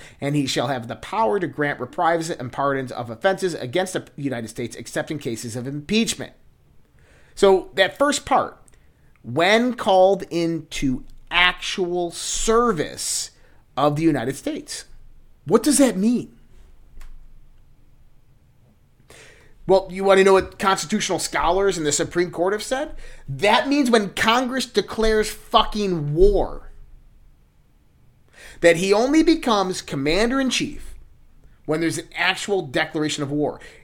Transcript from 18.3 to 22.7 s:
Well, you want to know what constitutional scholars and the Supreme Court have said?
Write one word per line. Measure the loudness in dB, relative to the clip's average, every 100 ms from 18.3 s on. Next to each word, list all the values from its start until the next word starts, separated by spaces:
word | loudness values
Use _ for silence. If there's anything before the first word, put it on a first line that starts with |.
| _ _ _ _ _ _ _ _ -20 -20 -20 -20 -8 2
Well, | 2 2
you | -2
want | 4 6
to | 8
know |
what | 6 2 -2
constitutional | 0 0 0 -2 -2 -2
scholars | -2 -2 2 2 2 0
and | 0
the |
Supreme | -2 -2 -2 -2
Court | 0 -2
have | -2
said? | -4